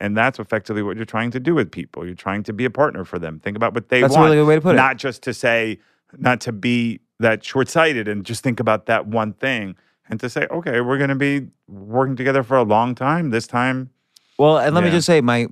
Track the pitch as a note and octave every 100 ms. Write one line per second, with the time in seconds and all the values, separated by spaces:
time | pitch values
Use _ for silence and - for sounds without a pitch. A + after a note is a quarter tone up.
0 | G#2 G#2+ B2 C3 G#2+ A2 F#2+ G#2+ G2+ G2+
1 | A2 A2 A#2+ B2 C3 E3 G#2+ - - -
2 | F2 F2+ F#2+ G2+ G#2+ G#2 B2 A2 C#3+ F#2
3 | F2+ F#2 E2 D#2 - G#2 A2+ A2+ - B2+
4 | C3 C#3+ D#3 D3+ D3+ D#3 D#3+ D3+ C3 B2+
5 | C3+ A#2+ - G#2+ B2 A#2 A2 A2 _ _
6 | _ - C3+ B2 - G#2 A#2+ A#2+ A#2 A2
7 | _ - A2+ A2 - C3+ B2+ E3+ E3 B2+
8 | G#2+ G#2 F#2+ A2+ C3 A2+ A2+ A2 - A2+
9 | G#2 A2+ G#2+ G2 C3+ B2 G2 F2+ _ _
10 | _ - B2 D3+ D#3 E3 E3+ A#2+ B2 C3+
11 | C#3 C#3 C#3+ C#3+ B2+ - _ G2 G2+ A#2+
12 | C3+ B2+ C3 C3+ A#2+ C3+ A2+ A2 A#2+ A#2+
13 | C3 E3 D#3+ A2 - B2 B2+ C3 B2+ _
14 | _ _ _ - D3 D#3 C3 E3 F3 E3+
15 | - E3 B2 A#2+ A#2+